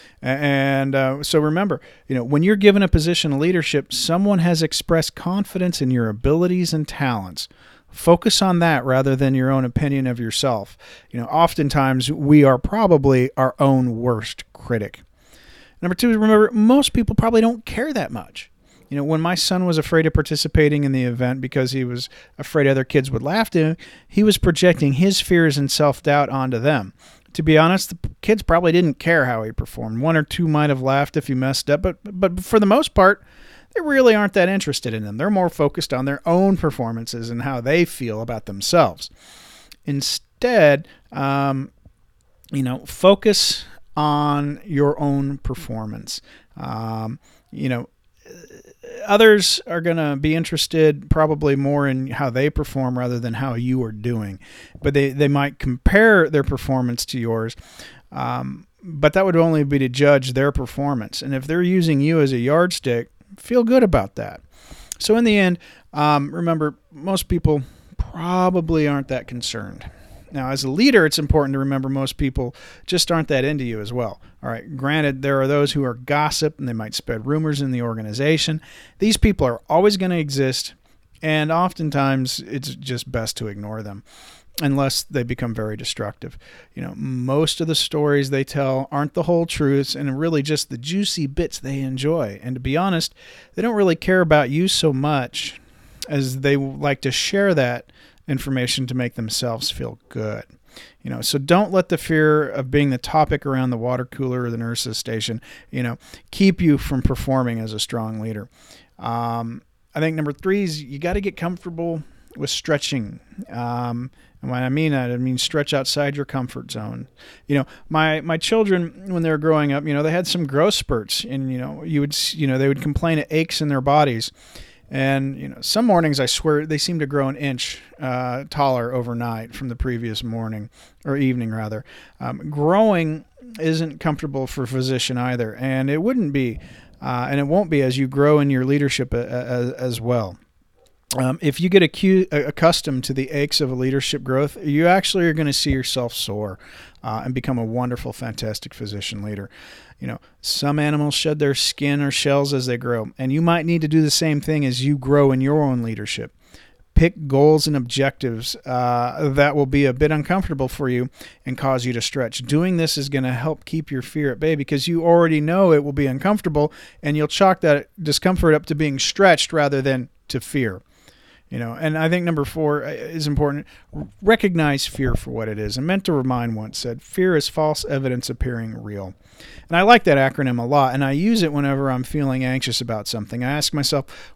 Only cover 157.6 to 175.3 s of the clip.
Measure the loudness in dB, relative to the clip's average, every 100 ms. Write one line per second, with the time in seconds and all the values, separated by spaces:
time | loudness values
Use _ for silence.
157.6 | 2 -2 -2 -2 -2 -2 -6 -6 -8 -10
158.6 | -6 -2 0 0 -2 -2 -2 2 2 2
159.6 | 0 2 2 2 0 0 -2 -2 -2 -4
160.6 | -4 -4 -2 -2 -4 -8 -20 -14 -10 -4
161.6 | -2 0 -2 -4 -4 -4 -4 -6 -2 0
162.6 | 2 0 0 -2 -4 -2 -2 -2 -4 -6
163.6 | -6 -8 -6 -8 -6 -4 -4 -2 -2 -2
164.6 | -2 -2 0 0 4 6 6 2 2 4
165.6 | 6 6 2 0 0 0 0 0 0 0
166.6 | -2 -4 -20 -8 -2 0 0 4 4 4
167.6 | 4 2 0 -8 -4 0 2 4 4 4
168.6 | 2 -2 -2 -2 -2 4 6 6 2 0
169.6 | 2 2 0 -2 -4 _ -8 -8 -4 -2
170.6 | -2 -4 _ _ _ _ _ _ -12 -8
171.6 | -8 -4 -4 0 0 0 0 -2 -2 -2
172.6 | -2 -2 -4 -8 -8 -6 -2 0 0 -2
173.6 | -10 -20 _ -14 -14 -4 2 4 2 2
174.6 | 2 0 -4 -2 0 0 -2